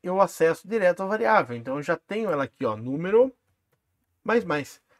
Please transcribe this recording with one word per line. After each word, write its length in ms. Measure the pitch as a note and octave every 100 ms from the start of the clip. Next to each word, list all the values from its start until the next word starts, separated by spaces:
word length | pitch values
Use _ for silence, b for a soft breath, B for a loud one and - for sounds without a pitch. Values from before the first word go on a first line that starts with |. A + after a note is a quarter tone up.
eu 180 | F3+ F#3
acesso 480 | F#3 - D#3+ D#3+ F#3
direto 340 | A3 F3+ F3
a 40 | F#3+
variável. 500 | G#3+ A3+ G#3+ B2 A#2+
Então 200 | A#2+ C#3
eu 60 |
já 140 | D3 E3
tenho 340 | _ G#3 G#3+
ela 140 | D3
aqui, 200 | C3+ -
ó, 120 | B2 G#2+
número 580 | A#2+ C#3+ F3 A3 C4 - _ _ _ _ _ _ _ _
mais 220 | - A#3
mais. 360 | F#3 D3 C3+ - _ _